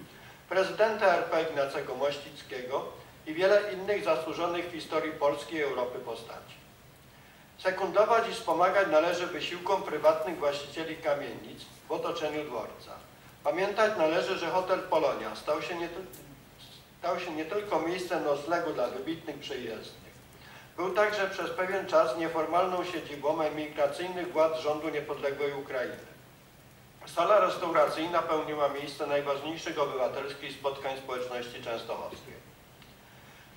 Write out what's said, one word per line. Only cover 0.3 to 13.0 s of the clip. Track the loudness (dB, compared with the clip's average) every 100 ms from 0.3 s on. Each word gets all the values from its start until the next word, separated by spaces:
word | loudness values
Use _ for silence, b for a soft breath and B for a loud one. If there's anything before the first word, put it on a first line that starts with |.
| B -2
prezydenta | 2 2 4 4 6 4
R | 4
P | 2 0
Ignacego | 2 0 0 -2 -4
Mościckiego | 0 0 -2 -10 -16 -10 -10 -4 -4 -4 -12 B B -6
i |
wiele | 2 6 6 4
innych | -4 -2 0
zasłużonych | 2 0 0 -2 -2 -2 -4
w |
historii | -8 -4 -2 -2
Polski | 0 2 2 -4
i | -2
Europy | -2 0 -2 -4
postaci. | -8 -10 -10 -14 -16 -20 -20 -20 -20 -20 -20 B B B B -2
Sekundować | -2 0 2 6 6 6 4
i |
wspomagać | -2 0 4 6 6 6
należy | 6 4 2 -2
wysiłkom | -4 -6 -4 0 0
prywatnych | 0 4 4 4 0 0
właścicieli | 0 0 -6 -8 -6 -4
kamienic | -2 -2 -2 -8 -12 -14 -16 -16 -6
w |
otoczeniu | -4 -2 -2 -4 -4
dworca. | -4 -6 -8 -12 -16 -16